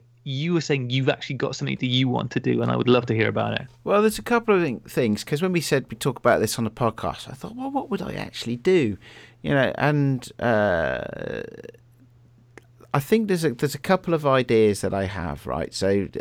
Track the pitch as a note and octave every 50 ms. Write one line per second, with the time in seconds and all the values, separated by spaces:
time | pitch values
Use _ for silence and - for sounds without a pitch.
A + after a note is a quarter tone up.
0 | _ _ _ _ - D3 C3+ C3 D3+ E3+ F3 E3 C#3+ - D3+ C#3 B2+ A#2+ B2 C3+
1 | C3 C3+ C#3 - - - C#3+ A#2+ - C#3 C#3 - - C3+ C3+ - C3+ B2+ B2 B2+
2 | C3 C3 A#2+ A#2+ - B2+ - C3 C3 B2+ B2 A#2 A#2 A#2+ B2 B2 B2 B2 B2 B2
3 | A#2+ B2 A2+ A2 A2 G#2+ G#2 A2+ A2 A2 A2 A#2 - - - - - - F#3+ G#3
4 | G#3+ A3 G#3+ - G#3+ - A#3+ A#3 A3+ A3+ G#3 F#3 E3+ D3+ A#2 - - - - -
5 | C3 A2+ G#2 G#2 - - D#3 C#3+ F3 F#3 F#3 F3 C#3+ - D#3 C3+ B2 - - -
6 | - C#3 A#2+ - - - A2 D#2 F#2+ A2 - - A#2 G#2+ - - B2+ A2+ G#2 -
7 | - F2+ - - - - - - - - A3 B3 C4 C#4 C#4 C#4+ - - G#3+ G3
8 | - - - G2 G2+ - - - - A2+ A#2+ B2 - F#3 F#3 F3+ C#3+ A2 G2+ -
9 | - - - - - - - _ - D#3 C#3+ C#3 C3 G#2 - - - C#3+ D3+ D3
10 | C#3+ C#3 C3+ B2 - - - - - A#2+ A#2 G#2+ G#2 G2+ F2+ E2 D#2+ C2+ B1+ B1+
11 | - - - - - - - A1 - - - - - - - - - _ _ _
12 | - _ _ _ _ _ _ _ _ _ - - - _ _ - - - - C3
13 | C#3 - A3 A3+ A3+ G3 F#3+ E3+ D#3+ D3+ A#2+ - - C#3+ C#3+ - - - F#3+ F#3
14 | - - E3+ D#3+ D3+ C#3+ C3 C3 B2+ - A#2+ A2 A2 G#2+ G2+ G2+ - F#2 - G2
15 | G2 F#2+ G2 F#2+ E2 F2 D2 C#2+ - - B1+ C#2+ E2 - - - G2 F#2+ G2 G2+
16 | G2 - - -